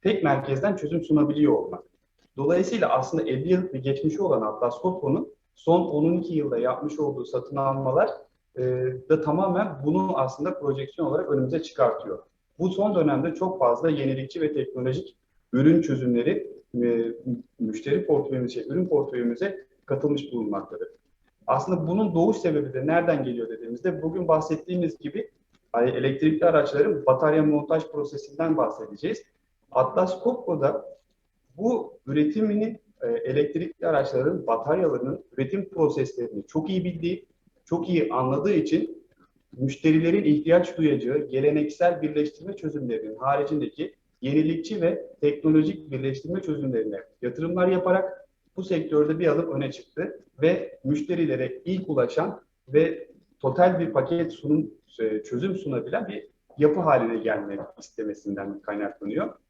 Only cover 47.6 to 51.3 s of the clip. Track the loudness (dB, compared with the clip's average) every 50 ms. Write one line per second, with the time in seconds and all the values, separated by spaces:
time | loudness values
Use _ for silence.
47.6 | 2 2 2 2 2 2 2 2 2 -2 -8 -12 -20 _ _ _ _ _ _ -12
48.6 | -4 -2 -2 -2 -2 0 2 2 4 4 2 2 2 2 2 2 0 -2 -4 -4
49.6 | -4 -6 -8 -12 -18 _ _ -8 -6 -6 -8 -12 -18 _ _ 2 2 4 4 2
50.6 | -2 -8 -12 -8 _ -2 -2 0 0 -2 -2 0 0 0